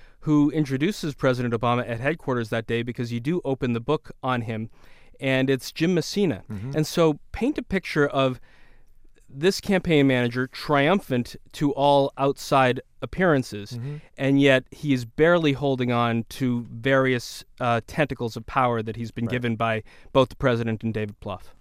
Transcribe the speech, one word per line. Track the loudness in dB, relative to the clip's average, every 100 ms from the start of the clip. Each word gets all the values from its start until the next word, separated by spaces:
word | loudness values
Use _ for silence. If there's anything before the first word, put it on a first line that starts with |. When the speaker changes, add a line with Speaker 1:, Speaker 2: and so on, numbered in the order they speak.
| -20 -6
Speaker 1:
who | 2 4 4
introduces | 2 0 0 -2 -2 -6
President | 0 0 0 -2
Obama | 0 0 0 -2
at | -4
headquarters | -4 -4 -4 -4 -2
that | -4 -2
day, | -4
because | -4 -6 -6
you | -4
do | -2 -2
open | -2 -2 -2
the | -2
book | -2 -4 -6 -8
on | -4 -2
him, | -4 -6 -8 -14 -20 -20 -20 -6
and | 0 0 2
it's | 0 -4
Jim | -2 0
Messina. | 0 0 0 0 -2 -8
Speaker 2:
Mm-hmm. | -10 -6
Speaker 1:
And | -2
so | -2 2 2 0 -6
paint | -4 -2 -2
a |
picture | -4 -4 -2 0
of | 0 2 0 -2 -14 -20 -20 -20 -20 -20 -20 -20 -18
this | -2 0 0
campaign | 0 0 4 4
manager, | 4 4 0 -2
triumphant | -6 -6 0 2 4 2 0 -2 -4 -10 -14
to | -4 -2
all | 2 4 4 2 0
outside | -2 -2 0 2 4 0 -6 -14
appearances, | -8 0 2 2 0 -8 -10
Speaker 2:
Mm-hmm. | -10 -10 -12 -14 -4
Speaker 1:
and | 2 6
yet | 6 6 2
he's | -6 -2 0
barely | -2 2 4 4 2
holding | 0 0 0 0
on | 2 2 0 -4
to | -4 -2 -2 -6
various, | -4 2 2 2 0 -4 -16 -16 -6
uh, | -2 -2 -2
tentacles | -2 -2 -2 -8 -8
of |
power | -4 0 0 0
that | -4
he's | -8 -8
been | -6
Speaker 2:
Right. | -4
Speaker 1:
given | -2 -2
by | 0 -2 -2 -6 -20 0
both | 2 2
the |
president | 2 0 0 -2 -2
and | -4
David | -4 -6 -10
Plouffe. | -12 -12 -14 -20